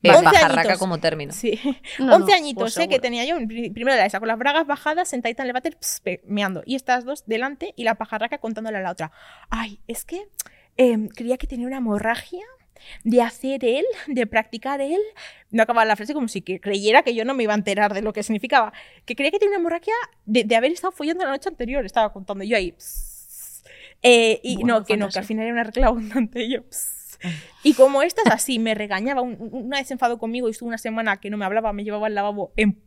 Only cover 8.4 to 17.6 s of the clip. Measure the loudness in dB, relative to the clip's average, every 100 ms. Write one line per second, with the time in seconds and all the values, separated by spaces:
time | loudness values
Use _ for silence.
8.4 | -8 -8 -8 -6 -6 -8 -10 _ -20 -20
9.4 | -8 -6 -6 -12 -14 -14 -10 -12 -12 -16
10.4 | -16 _ _ 2 4 4 -4 -8 -6 -6
11.4 | -6 -8 -8 -6 -4 -2 -2 -4 -8 -16
12.4 | -16 _ _ _ -20 -8 2 2 2 -2
13.4 | -6 -2 0 0 -2 -4 -6 -4 0 0
14.4 | -2 -8 -6 -4 -2 -2 -2 -10 -20 -20
15.4 | _ 0 2 4 4 2 -2 -4 -4 -6
16.4 | -8 -8 -4 0 6 6 6 -2 -2 -2
17.4 | 0 0